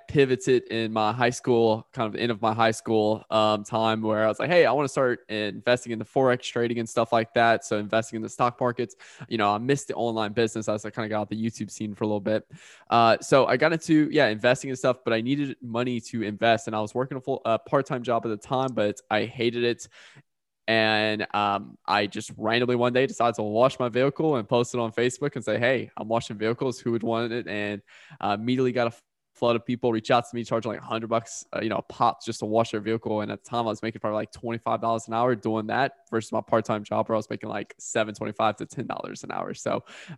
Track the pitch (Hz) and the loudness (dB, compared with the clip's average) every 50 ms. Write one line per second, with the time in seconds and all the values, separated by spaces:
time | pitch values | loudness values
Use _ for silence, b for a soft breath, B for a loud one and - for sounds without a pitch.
0 | - - - 151 139 131 131 123 - 139 127 123 123 - - 113 113 110 110 110 | -6 0 2 4 4 4 2 0 2 2 2 2 2 0 -4 -4 -2 -2 0 0
1 | 107 107 110 123 123 120 123 - - - 123 117 117 113 107 110 - _ - 131 | 0 0 2 2 0 0 0 0 0 2 4 4 4 4 2 0 -2 _ -6 -4
2 | 117 107 101 - 113 120 117 101 113 107 110 113 113 113 110 - - 113 113 110 | -4 -4 -2 -2 -2 -2 -2 0 0 0 2 4 2 2 2 0 -2 0 2 2
3 | 107 107 107 104 - - 110 110 107 107 107 104 104 - 120 113 113 110 110 110 | 4 2 0 -2 -2 0 2 2 4 4 2 0 -2 -4 -2 0 2 2 0 0
4 | 110 110 107 107 110 110 107 - 113 135 180 180 156 117 120 143 143 131 - 151 | 0 0 2 2 2 2 2 0 0 4 4 6 6 6 4 2 0 0 0 0
5 | 135 123 120 - - - 107 107 107 104 92 110 - 120 123 123 - 117 117 110 | 2 2 0 -2 -6 -6 -4 -4 -4 -4 -6 -2 2 2 2 2 0 -4 -6 -6
6 | 110 - _ 139 131 127 123 123 - - - 120 120 117 120 117 113 113 - 123 | -8 -2 _ 2 4 4 2 2 -2 -4 -2 -2 0 0 0 -2 -4 -2 0 0
7 | 113 - - 117 113 - - 120 117 117 113 104 - - 113 104 104 101 113 113 | 0 2 2 2 0 2 2 4 4 4 4 2 0 -2 -4 -4 -2 0 0 0
8 | 110 - 120 113 110 110 - - 131 120 120 - 127 123 117 - 120 110 - B | 0 -2 -6 -8 -8 -8 -4 -2 -2 -2 0 0 -2 -2 0 -2 -6 -6 -8 B
9 | B B B B B - 120 113 104 101 104 107 120 131 143 139 - - - - | B B B B B -6 -2 0 2 2 2 0 0 0 0 0 -2 -6 -4 -2
10 | 113 117 113 110 110 101 101 120 113 110 - 113 104 - 107 107 - 107 - - | -2 -2 0 -2 -2 -2 0 0 0 0 -2 -4 -4 -4 -4 -4 -6 -8 -8 -6
11 | 113 104 107 107 104 101 107 110 110 113 - - 110 95 - - 110 107 101 - | -6 -4 -4 -4 -4 -4 -4 -4 -4 -4 -4 -6 -10 -10 -8 -8 -8 -8 -4 -4
12 | 117 107 107 104 95 104 107 107 - B B B B B B B B - - 117 | -2 -2 -2 -2 -2 -2 -2 -2 -2 B B B B B B B B 2 4 6
13 | 117 113 107 - - - 147 135 123 - 123 127 151 160 170 160 - - 160 151 | 6 6 6 4 4 4 6 6 6 4 4 2 2 2 2 0 2 4 4 4
14 | 151 - - 151 139 110 107 110 113 123 127 - - 139 131 123 - 131 123 - | 4 4 4 4 4 4 2 2 2 2 2 2 0 -6 -6 0 0 0 0 0
15 | _ 120 113 113 113 123 139 143 147 135 120 - - 120 113 117 123 127 123 117 | _ 0 0 0 0 0 0 0 -2 -4 -6 -10 -10 -6 -4 -2 -2 -2 -2 -4
16 | - - - 117 107 101 107 95 113 117 113 110 - - 110 107 107 104 - 120 | -6 -6 -6 -4 -4 -4 -2 2 4 4 4 4 0 -2 -4 -2 -4 -2 -2 -4
17 | 131 135 143 131 - - 135 - - 117 113 110 - - - 143 135 - 143 127 | -4 -4 -6 -8 -6 -6 -6 -2 0 0 0 0 0 0 0 0 0 0 -4 -4
18 | 120 120 117 117 107 117 110 101 - - 139 127 131 135 123 113 104 104 101 - | -2 -2 -2 0 0 -2 -4 -6 -4 -4 -2 -2 -2 -2 0 0 0 0 -2 -6
19 | - - 110 107 104 113 117 131 117 123 117 120 120 120 117 - - b b b | -4 -2 0 0 0 -2 -4 -2 -2 0 0 0 0 -2 -2 -4 -8 b b b
20 | b b b b b _ _ _ _ _ _ _ _ - 110 110 110 110 110 107 | b b b b b _ _ _ _ _ _ _ _ 0 2 4 4 4 2 2
21 | 107 110 107 107 104 - - 104 104 101 101 104 104 62 52 - _ - 95 104 | 2 0 0 -2 -4 -2 -2 0 0 0 0 -2 -4 -10 -16 -10 _ 0 2 2
22 | 104 101 - 107 107 - - - 107 110 117 120 123 120 123 120 120 123 123 127 | 0 0 -4 -8 -10 -10 -10 -6 -2 0 2 2 2 2 2 2 2 2 2 2
23 | 135 127 110 - 117 120 113 - 107 104 104 113 123 135 - - 127 120 110 123 | 2 0 0 0 0 0 0 -2 -4 -2 2 4 4 4 2 0 -4 -2 0 2
24 | 131 139 - - 160 160 147 123 107 - 131 120 120 - - 120 117 113 110 - | 0 0 0 0 0 0 0 0 0 2 2 2 2 0 -2 -4 -4 -2 0 0
25 | 120 127 - - 147 143 - 127 110 - 107 113 120 123 135 117 107 104 - - | 0 0 0 -2 -6 -6 -6 -6 -4 -2 0 2 2 2 2 0 -2 -6 -10 -12
26 | 104 107 113 117 - - 117 101 107 110 120 - 135 135 117 - - 120 117 117 | -4 -2 -2 -2 -2 -4 -6 -2 -2 -2 -2 0 -2 -4 -4 -4 -4 -4 -2 -2
27 | 113 117 113 113 117 117 113 123 95 82 101 104 104 104 104 104 - B B B | -2 -2 -2 -2 -2 -2 -4 -6 -6 -6 -6 -4 -4 -4 -6 -8 -10 B B B
28 | B B B B - 101 101 104 110 120 127 127 131 127 123 123 120 117 - - | B B B B -2 -2 -2 0 0 0 0 2 0 0 2 0 0 0 -2 -6
29 | _ _ _ _ _ _ _ _ - 120 117 117 - - 123 117 - 123 113 110 | _ _ _ _ _ _ _ _ 2 2 2 2 0 -4 -4 -2 0 0 0 0
30 | 110 - 131 120 117 - - 120 113 - 123 113 107 117 101 - - - 113 113 | 2 2 2 2 2 0 -6 -8 -4 -2 -2 -2 -2 -4 -6 -8 -6 -6 -6 -6
31 | 113 107 113 117 113 - - - - - - - 107 113 101 117 - - - - | -2 0 -2 -2 -2 -4 -12 -16 -12 -8 -6 -4 -2 -2 -2 -4 -4 -6 -2 2
32 | 123 117 - - - - 113 - - 107 107 113 113 - - 107 104 110 113 113 | 2 2 2 0 -6 -10 -8 -6 -6 0 0 0 0 0 -2 -4 -2 -2 -2 -2
33 | - 110 107 107 104 107 107 - - - 120 120 117 113 104 107 - 110 107 104 | -2 -2 -2 -2 -2 -4 -6 -10 -10 -6 -4 -2 -2 -2 -4 -4 -6 -6 -6 -4
34 | - 110 107 107 110 - - - - 117 117 113 - 117 117 110 113 117 113 113 | -4 -2 -2 -2 -4 -6 -10 -10 -8 -8 -8 -4 -2 -2 -2 0 0 0 -2 -2
35 | - - 113 113 120 127 123 110 - 113 110 110 107 107 110 120 135 135 - _ | -2 -4 0 2 2 2 2 0 0 -2 -2 -2 -2 -2 0 0 0 -2 -4 _
36 | _ _ - 113 110 - - 110 104 - 120 117 107 - 113 107 104 - 110 110 | _ _ -4 -4 -2 -2 -4 -4 0 2 0 0 2 0 -2 -4 -2 -2 -2 -2
37 | 110 - 113 107 104 - 117 107 - 107 107 104 101 - - - - - - 117 | 0 0 -2 -2 -2 -4 -8 -8 -8 -8 -8 -8 -8 -10 -14 -16 -14 -4 -2 -2
38 | 110 107 107 - 110 107 107 - 113 110 107 - 113 - - 139 117 - - - | -2 -2 -4 -6 -8 -6 -2 0 0 0 0 -2 -8 -10 -10 -10 -8 -8 -8 -8
39 | - - 50 - - - - 50 50 50 - - - - - - B B B B | -8 -10 -12 -12 -10 -8 -6 -6 -6 -6 -8 -6 -4 -4 -4 -4 B B B B
40 | B B 160 | B B -10